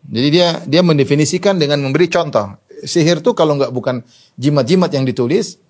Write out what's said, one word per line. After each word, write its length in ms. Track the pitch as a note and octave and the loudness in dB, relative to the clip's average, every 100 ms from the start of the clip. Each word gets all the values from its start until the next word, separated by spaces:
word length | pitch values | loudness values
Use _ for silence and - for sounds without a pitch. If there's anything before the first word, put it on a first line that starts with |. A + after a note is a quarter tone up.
| - | -6
Jadi 180 | A2+ C#3+ | -2 2
dia, 260 | E3 F3 E3 | 2 2 0
dia 180 | - D#3 | 0 2
mendefinisikan 760 | F3+ D3+ C3+ C#3+ D#3 F#3 G3 F#3 | 4 2 2 2 0 0 0 0
dengan 240 | C#3+ C#3+ | 0 -2
memberi 260 | C#3 D3 F3 | -2 0 0
contoh. 480 | F3 D#3 A#2 G2+ - _ - | 0 0 -2 -4 -12 _ -16
Sihir 380 | - F3 D#3+ E3+ | -4 0 2 2
tuh 140 | E3+ G#3 | 0 2
kalau 240 | D#3+ C#3+ | 0 2
nggak 100 | B2+ | -2
bukan 320 | B2 C3 B2+ - _ _ - | -4 -4 -6 -10 _ _ -4
jimat-jimat 500 | C3 D3 A#2+ F#3+ E3+ | 0 0 2 2 2
yang 140 | C#3 | 0
ditulis 560 | C3 B2 A#2+ F#3+ G#3 - | -2 -2 0 0 -2 -12